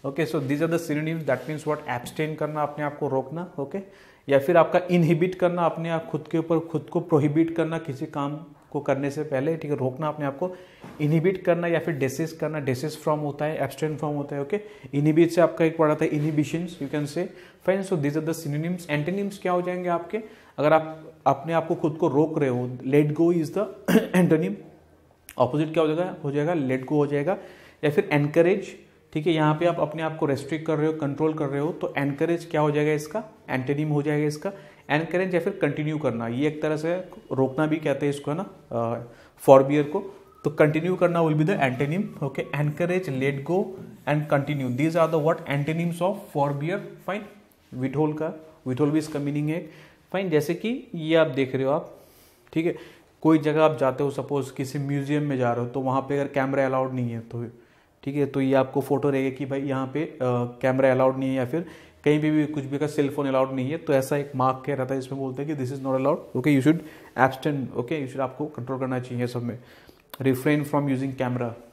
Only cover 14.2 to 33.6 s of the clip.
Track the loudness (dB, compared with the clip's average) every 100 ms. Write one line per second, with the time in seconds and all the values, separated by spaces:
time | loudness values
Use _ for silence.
14.2 | -4 -6 -4 -4 -6 -18 -4 2 4 6
15.2 | 6 6 4 4 0 4 2 4 0 0
16.2 | 0 0 0 -2 -6 -8 -6 -4 -4 -4
17.2 | -6 -8 -20 _ -2 0 0 0 0 -2
18.2 | -2 -4 -4 -4 -4 -6 -4 -2 -2 -2
19.2 | -4 -4 -2 0 0 -4 -2 -2 -2 -8
20.2 | -8 -20 -16 0 4 4 4 -12 -16 0
21.2 | 2 2 0 0 0 0 0 2 2 4
22.2 | 2 2 0 0 -2 -6 4 4 4 4
23.2 | 4 4 0 -2 -4 -6 4 4 6 4
24.2 | 6 4 2 -4 -12 -20 _ _ _ _
25.2 | -16 0 2 2 0 0 0 0 -4 -4
26.2 | -4 -2 0 0 0 -2 0 0 2 0
27.2 | -2 -4 -8 -20 -20 _ 2 2 2 0
28.2 | 4 4 4 2 -4 -18 -20 _ _ -4
29.2 | 0 2 2 4 0 0 -2 -2 -6 -2
30.2 | 0 0 -4 -6 -2 0 0 0 -4 0
31.2 | -2 0 -4 -2 -4 -4 -4 -2 -2 0
32.2 | 0 0 -2 0 2 2 2 0 -2 -8
33.2 | -8 -18 -6 -4